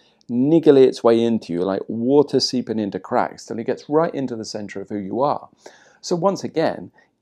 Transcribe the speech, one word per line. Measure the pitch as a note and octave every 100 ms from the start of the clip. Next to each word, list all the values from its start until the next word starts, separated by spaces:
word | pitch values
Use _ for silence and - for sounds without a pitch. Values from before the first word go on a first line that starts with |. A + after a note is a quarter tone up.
| _ _ -
niggly | A#2+ C#3 E3 D3+ C#3 B2+
its | B2
way | A#2 A#2
into | A#2 A2+ -
you, | E2+
like | F#2 G2 -
water | A2 A#2+ C#3+ C#3+ C3+
seeping | - B2+ A2+ A2
into | G2+ F#2+
cracks, | - A#2+ F2 - -
till | A2
it | A#2
gets | A2+ -
right | D3+ E3+
into | C#3 B2+ A2+
the | G#2+
center | A2 G2 G2
of | F#2+
who | G#2+
you | F#2+ G#2+
are. | C#3+ - - _ - - _ _
So | - F3
once | F#3+ F3+
again, | - D#3 C#3+ - - _ _ _